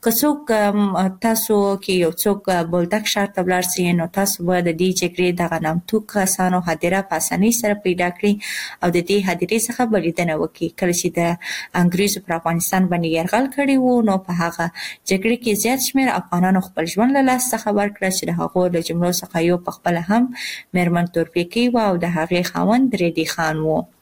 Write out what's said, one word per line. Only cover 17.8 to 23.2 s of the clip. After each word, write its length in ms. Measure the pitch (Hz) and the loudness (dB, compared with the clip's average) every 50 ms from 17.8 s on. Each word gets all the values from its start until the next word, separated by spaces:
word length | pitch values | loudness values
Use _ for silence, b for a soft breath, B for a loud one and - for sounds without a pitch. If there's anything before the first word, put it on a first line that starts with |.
| 202 202 208 - - 190 185 | 0 0 -2 -2 -4 -2 -2
چې 80 | 185 - | -2 -2
د 60 | - 175 170 | -2 -2 -2
هغو 220 | 170 170 - 185 180 180 175 | -2 -2 0 0 0 2 0
له 60 | 170 165 - | -2 -2 -2
جملو 240 | 165 170 175 175 180 175 | -2 0 0 0 0 -2
څخه 160 | - - - 175 165 170 | -4 -4 -4 0 2 2
یو 80 | 175 175 175 | 2 0 -2
په 40 | - - | -6 -12
خپله 240 | - _ 175 175 170 170 170 | -6 _ -2 -2 -2 0 0
هم 140 | 202 233 247 254 247 B B B B B B B - | 2 2 2 0 -2 B B B B B B B -2
میرمن 320 | 180 175 175 170 170 175 175 - | 0 2 2 2 2 0 0 0
تورپیکۍ 500 | 170 165 160 - 180 175 175 - 233 240 247 240 | -2 -2 0 -2 -4 -4 -2 0 0 0 2 2
وه 80 | 240 220 208 | 2 2 2
او 40 | 185 175 170 | 0 0 0
د 20 | 170 170 | -2 -2
هغې 240 | 165 156 165 180 175 180 175 - | -2 -2 0 0 0 0 -2 -2
خاوند 360 | 170 170 185 214 247 269 254 208 190 180 | -2 2 2 4 4 4 2 2 2 0
ریدي 240 | 170 160 - | 0 0 0